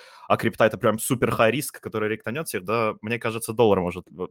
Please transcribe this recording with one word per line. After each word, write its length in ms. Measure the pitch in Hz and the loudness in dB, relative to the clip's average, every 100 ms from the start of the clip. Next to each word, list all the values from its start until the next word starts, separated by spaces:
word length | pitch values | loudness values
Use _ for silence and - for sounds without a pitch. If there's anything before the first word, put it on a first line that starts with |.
| - - - | -20 -10 -2
а 80 | 104 | 0
крипта — 300 | 113 - 113 | 0 2 2
это 120 | 95 | 4
прям 200 | 113 110 | 0 0
супер 320 | - 120 113 | -2 0 0
high 220 | 113 113 | 2 2
risk, 280 | 127 - - | 2 -6 -12
который 260 | 107 107 107 | -8 -4 -4
ректанет 380 | 110 - 131 165 | -4 -6 -8 -6
всех, 160 | 104 | -8
да, 300 | 90 117 110 98 | -2 -2 -2 -4
мне 160 | 107 117 | -6 -4
кажется, 340 | 117 113 - | -4 -6 -4
доллар 260 | 113 113 95 | 4 4 4
может 260 | 87 90 - | 2 -6 -12
в-, 180 | - 87 | -12 -8